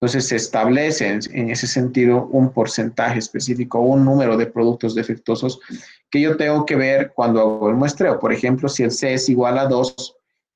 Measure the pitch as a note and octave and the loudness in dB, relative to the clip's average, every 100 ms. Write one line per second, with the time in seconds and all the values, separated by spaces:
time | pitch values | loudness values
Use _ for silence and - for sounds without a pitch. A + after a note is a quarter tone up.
0 | B2 C3+ B2 A2+ - A2+ A2+ C3 D#3 D#3 | -2 -2 -2 -4 -2 0 2 2 0 -2
1 | G#2 G#2 - C3 A#2 B2 A#2+ C3 B2 B2+ | -2 -4 -6 -6 -4 -4 -4 -2 0 2
2 | B2 B2 B2 C3+ C3 - A2 - A2+ - | 4 4 2 2 2 2 -2 -2 -4 -2
3 | A#2 A#2 A2+ - B2+ B2 A#2+ A#2 B2 C#3 | -2 -2 -6 -6 -4 -4 -2 0 2 4
4 | C3+ C#3 B2 A2+ A#2 A#2+ A#2 A#2+ A2+ A2+ | 4 4 2 0 0 0 0 0 -2 -4
5 | A2 A#2 - A2+ B2+ - - B2 - - | -4 -6 -4 -4 -4 -6 -14 -18 -18 -20
6 | - C#3+ D#3 D#3 D3+ D3+ D3+ C#3+ C3 C#3 | -4 0 0 2 0 0 0 0 2 2
7 | C#3 - A#2 A2+ A2 G#2+ G#2+ A#2+ D3 C#3+ | 0 -2 2 4 2 2 0 2 0 0
8 | F#3 - A2 A2+ B2 B2+ C#3 - A#2 - | 0 0 -2 -2 0 0 -2 -2 -2 -2
9 | C#3 C3 C3+ B2 A#2+ C3 C3+ B2 B2+ - | -2 -2 0 2 2 2 0 0 -2 -6
10 | - _ _ _ _ | -16 _ _ _ _